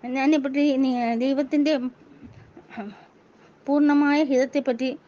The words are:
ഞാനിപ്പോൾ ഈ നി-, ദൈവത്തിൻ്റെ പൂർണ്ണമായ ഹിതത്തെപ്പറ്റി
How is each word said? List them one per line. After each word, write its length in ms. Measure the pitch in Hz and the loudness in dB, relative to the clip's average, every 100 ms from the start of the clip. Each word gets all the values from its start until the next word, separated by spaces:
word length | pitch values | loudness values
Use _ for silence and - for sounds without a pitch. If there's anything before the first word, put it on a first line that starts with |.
| 247 | -6
ഞാനിപ്പോൾ 440 | 262 269 311 269 269 | -2 2 2 0 0
ഈ 120 | 294 269 | 2 2
നി-, 200 | 262 247 233 226 | 0 0 -2 -2
ദൈവത്തിൻ്റെ 560 | 262 269 269 302 294 285 247 - - - - - - - - - 202 - - _ _ _ - _ - | 0 -2 0 0 0 0 -4 -12 -20 -20 -20 -20 -20 -20 -18 -14 -14 -16 -20 _ _ _ -20 _ -2
പൂർണ്ണമായ 520 | 285 294 285 285 294 | 2 4 4 2 2
ഹിതത്തെപ്പറ്റി 680 | 294 254 269 285 269 233 254 285 | 2 0 0 -2 -2 -4 -4 -6